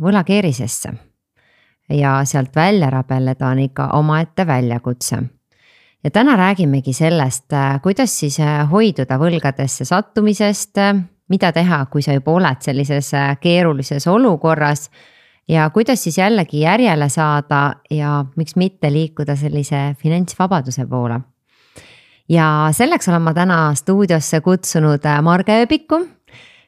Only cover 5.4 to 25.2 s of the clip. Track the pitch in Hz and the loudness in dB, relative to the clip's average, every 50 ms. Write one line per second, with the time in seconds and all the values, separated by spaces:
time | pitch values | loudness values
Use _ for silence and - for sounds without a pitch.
5.4 | _ _ _ _ _ _ _ _ _ _ _ _ - 147 - 202 247 294 262 190 | _ _ _ _ _ _ _ _ _ _ _ _ -6 -2 2 2 4 4 4 4
6.4 | 180 190 202 180 180 143 135 135 135 139 123 - 160 160 170 160 139 131 - - | 4 2 2 2 2 2 2 0 -2 -2 -2 0 2 2 2 2 0 -2 -4 -6
7.4 | _ - 151 139 139 135 139 139 - 185 196 - 262 214 - - 160 143 139 - | _ -4 -2 0 0 0 -2 0 0 -2 0 0 0 -2 -2 -4 -4 -4 -2 0
8.4 | 156 147 151 147 147 147 170 208 226 214 143 - 131 - 131 131 156 175 170 160 | 0 0 0 0 0 2 2 2 2 2 0 0 -2 -2 0 0 0 0 0 0
9.4 | - 139 131 - 139 131 - - 135 - 175 190 220 _ - 220 208 214 202 196 | -2 -2 -2 -2 -4 -4 -4 -6 -4 -2 -2 -2 -2 _ -2 0 0 0 2 0
10.4 | 214 202 208 - - - - 202 196 202 202 196 175 - _ _ _ - 185 190 | 0 0 0 -2 -6 -6 -2 0 2 2 2 0 -2 -4 _ _ _ -2 -2 0
11.4 | 196 175 156 165 175 180 170 143 135 - - 147 139 151 139 139 135 156 165 185 | 0 0 2 2 2 2 2 0 -2 -2 -2 -4 0 0 0 0 0 0 2 2
12.4 | 190 151 131 - - 147 127 139 143 135 147 143 139 - 151 139 139 139 143 - | 2 2 0 -2 -4 -4 -2 -2 -2 -2 -2 -4 -2 -2 -2 -2 0 0 -2 0
13.4 | - 170 170 175 180 165 147 135 135 - 147 139 - 170 185 226 269 233 175 151 | 0 2 2 4 2 2 0 -2 -4 -4 -6 -4 0 0 2 4 4 2 2 2
14.4 | - 160 160 156 151 147 147 143 - - _ - - _ _ _ _ _ _ _ | 2 0 0 2 0 0 -2 -2 -6 -14 _ -20 -20 _ _ _ _ _ _ _
15.4 | _ - 160 160 156 156 - 214 233 269 254 196 - 180 147 190 185 208 233 208 | _ 0 2 2 2 2 2 0 2 2 0 -2 -2 -2 0 0 2 2 2 0
16.4 | 165 - - 147 151 165 196 233 254 220 160 151 143 143 - 165 156 151 147 147 | 0 -2 -2 0 2 2 2 4 2 2 2 2 0 0 0 0 0 2 0 0
17.4 | 143 - 147 139 143 143 - - _ - 165 151 147 147 147 143 139 135 - 160 | 0 0 0 0 0 0 -2 -6 _ -6 -4 -4 -2 -2 -2 -2 -4 -4 -6 -6
18.4 | 160 - - 180 180 190 185 - - 147 143 156 160 156 160 - 147 147 143 139 | -6 -4 -2 -2 -2 -2 -2 -2 -2 0 0 0 -2 -2 -4 -8 -4 -4 -4 -2
19.4 | 147 147 147 147 139 - 151 139 139 143 139 - - 156 165 175 180 170 - - | -2 -4 -4 -4 -4 -2 -2 -2 -2 -4 -6 -4 -2 -2 0 0 -2 -4 -4 -4
20.4 | 180 185 190 156 131 131 123 135 127 117 127 127 120 120 117 127 131 _ _ _ | -2 -2 -2 -2 -4 -4 -6 -6 -6 -4 -4 -4 -2 -2 -4 -6 -8 _ _ _
21.4 | _ _ _ _ _ _ _ - - - - - _ _ _ _ _ - 165 165 | _ _ _ _ _ _ _ -20 -20 -20 -20 -20 _ _ _ _ _ 0 0 2
22.4 | 160 156 151 151 156 156 151 - 240 302 349 311 - 190 175 170 165 160 156 175 | 2 2 2 2 0 0 2 0 0 0 0 -2 0 0 0 0 0 0 0 0
23.4 | 180 185 175 165 156 151 147 - - - 190 202 202 170 170 160 143 - - 156 | 0 0 2 2 2 0 -2 -2 -2 0 0 2 2 2 0 0 0 -2 -2 -2
24.4 | - 185 185 180 - - - 170 156 151 147 143 - 151 147 147 | 0 0 0 0 -2 -2 0 2 2 2 2 0 0 0 0 2